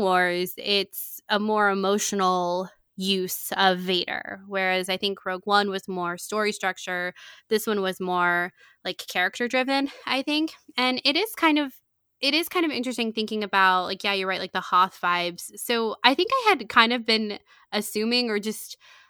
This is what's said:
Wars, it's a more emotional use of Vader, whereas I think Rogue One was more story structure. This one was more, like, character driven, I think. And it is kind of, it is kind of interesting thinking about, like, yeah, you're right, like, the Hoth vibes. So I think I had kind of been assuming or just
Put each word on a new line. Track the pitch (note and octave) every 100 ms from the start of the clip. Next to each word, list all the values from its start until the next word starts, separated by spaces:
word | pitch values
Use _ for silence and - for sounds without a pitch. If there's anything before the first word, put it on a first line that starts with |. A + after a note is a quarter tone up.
Wars, | F#3+ F3+ F3+ F3 F3+ -
it's | - G3+ F#3+ - - - -
a | G#3
more | G#3+ G#3+ G3+
emotional | G3 F#3+ G3+ - G3+ F#3 F#3 F3 F3 F#3 - _ -
use | F#3+ F#3+ F#3 - - F#3+
of | F#3+ F3+
Vader, | F3+ F3+ - - - G3 G3
whereas | F#3+ F#3+ F#3 F#3
I | F#3+
think | G3+ G3 F#3+
Rogue | F#3
One | G3+ G3+ G3+
was | F#3+ -
more | F#3 F3 F3
story | - G#3+ G#3
structure. | G#3 F#3+ F#3 - F3+ F3+ - - - _
This | G#3+ A3+
one | G#3
was | F#3+ F#3
more, | F#3 F3+ F3 F3 F3 - - _ F#3+
like, | F3+ -
character | F#3+ F#3 - A#3+
driven, | B3+ B3+ C4+ C#4 - -
I | C4
think. | C#4 D4+ D#4 - - -
And | B3+ B3+
it | C4+ D4
is | G#4+ -
kind | D#4+ D4+
of, | C#4 - _ _ _ _
it | C4+
is | D4+ E4+
kind | F#4 E4+
of |
interesting | B3 B3+ A#3+ A3+
thinking | A3 G#3+ G#3+
about, | G#3 G3 F#3+ F#3 F3+
like, | G3 G#3
yeah, |
you're | G3 F#3+
right, | F3+
like, | F#3
the | F#3
Hoth | F3+ F#3 F#3 -
vibes. | F3+ F3 F3 F3 - G#3
So | - A#3 A3+ - B3
I |
think | C#4 F#4
I | C5 A4
had | E4 G#3
kind | - A3+
of | B3 A3+
been | A3 G#3+ G3+ - _ _
assuming | G#3+ G#3 G#3+ A3 A#3+ A#3+
or | G#3
just | G#3 G#3+ - - - -